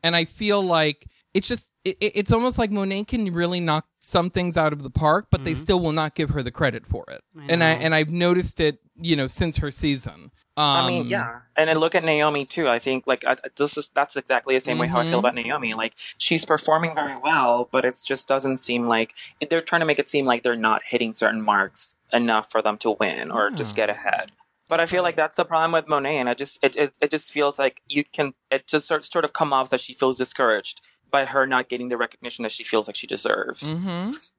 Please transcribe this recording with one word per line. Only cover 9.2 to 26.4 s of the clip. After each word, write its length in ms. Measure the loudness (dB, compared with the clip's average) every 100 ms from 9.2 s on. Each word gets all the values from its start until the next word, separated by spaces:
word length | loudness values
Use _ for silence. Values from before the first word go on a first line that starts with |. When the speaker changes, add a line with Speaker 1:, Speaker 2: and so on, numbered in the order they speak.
| 0
Speaker 1:
since 300 | -2 -2 0
her 140 | -4
season. 600 | -2 -2 -2 -4 -14 -20 _ _ 0
Um, 80 |
Speaker 3:
I 240 | 2 4 2
mean, 200 | 0 -2
yeah. 320 | -2 -4 -10 _ 2
And 100 | 4
then 120 | 4
look 160 | 4 2
at 80 | 2
Naomi, 400 | 4 2 0 -4
too. 240 | -2 2
I 100 | 2
think, 260 | 0 -2 0
like, 200 | 0 0
I, 100 | -2 -4 -4
this 180 | -2 -2
is, 120 | -4
that's 260 | -2 -2 -4
exactly 400 | 0 0 2 0
the 60 |
same 160 | 2 -2
way 100 | 0
how 120 | 0
I 40 |
feel 100 | 2 2
Speaker 1:
Mm-hmm. 0 |
Speaker 3:
about 160 | 2 0
Naomi. 380 | -4 -4 -4
Like, 220 | -4 -6 _ -18 -6
she's 280 | 0 0 2
performing 500 | 0 2 2 2 -2
very 220 | -4 -4
well, 500 | 0 2 4 2 2
but 120 | 0
it 120 | 0 -2 -6
just 220 | -6 0
doesn't 300 | 0 0 -4
seem 300 | -2 -2 2
like, 260 | 2 0 -6 -20 _ -2
they're 120 | -2
trying 200 | 0 0
to 40 | 2
make 140 | 0
it 80 | 0
seem 180 | 0 2
like 180 | 2
they're 120 | 0 2
not 260 | 2 2 0
hitting 240 | -2 -2
certain 300 | 0 0 0
marks 540 | 2 2 0 -4 -14 -16 _
enough 360 | 0 2 0 0
for 120 | 0
them 160 | 0 -2
to 140 | -2
win 400 | 0 -2 -2 -4
or 180 | -2 -2
just 260 | -2 -4 -2
Speaker 1:
Yeah. 100 | -2
Speaker 3:
get 100 | -2
ahead. 340 | -2 -2 -4 _ _ _ _
But 120 | 0
I 60 | 2
feel 160 | 0
like 140 | 0 0
that's 200 | -2 0
the 100 | 0
problem 260 | 2 2
with 160 | 2 2
Monet, 300 | -2 0 -2
and 100 | -2
I 60 |
just, 240 | -2